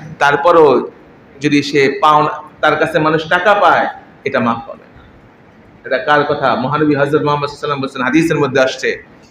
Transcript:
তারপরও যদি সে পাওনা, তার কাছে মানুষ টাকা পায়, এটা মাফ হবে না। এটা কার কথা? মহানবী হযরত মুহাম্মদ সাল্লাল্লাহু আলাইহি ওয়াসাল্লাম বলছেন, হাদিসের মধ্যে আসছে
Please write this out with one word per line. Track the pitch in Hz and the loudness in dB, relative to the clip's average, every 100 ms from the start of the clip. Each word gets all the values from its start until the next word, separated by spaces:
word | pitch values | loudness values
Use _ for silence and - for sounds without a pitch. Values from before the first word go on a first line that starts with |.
| - - | -16 -2
তারপরও | 143 143 175 165 147 123 - - - - - 135 | 0 2 4 6 6 4 -2 -12 -20 -20 -20 -8
যদি | 143 143 | -2 0
সে | 139 147 135 - | 0 0 0 2
পাওনা, | 156 151 151 - - - | 2 2 0 -6 -16 -2
তার | 156 | -2
কাছে | 147 160 165 | 0 -2 0
মানুষ | 156 160 - | 0 -2 -2
টাকা | 170 214 | 0 2
পায়, | 202 170 131 95 - - - | 2 2 2 -2 -8 -20 -12
এটা | 139 131 | -6 -2
মাফ | 120 104 98 | -2 -4 -10
হবে | - - | -20 -20
না। | - - - - _ _ _ - - | -20 -20 -20 -20 _ _ _ -20 -20
এটা | - 127 | -6 -4
কার | 147 147 | 0 0
কথা? | 143 143 135 | 0 -2 0
মহানবী | 110 131 151 151 | -2 -2 0 0
হযরত | 139 143 147 | 0 0 0
মুহাম্মদ | |
সাল্লাল্লাহু | 147 | 0
আলাইহি | 147 139 | -2 -4
ওয়াসাল্লাম | - 147 139 | -8 -6 -6
বলছেন, | 131 127 | -6 -4
হাদিসের | 123 156 160 147 | 0 2 2 0
মধ্যে | 139 131 | 0 0
আসছে | 131 - 117 - - - - | 0 -2 -6 -6 -12 -20 -20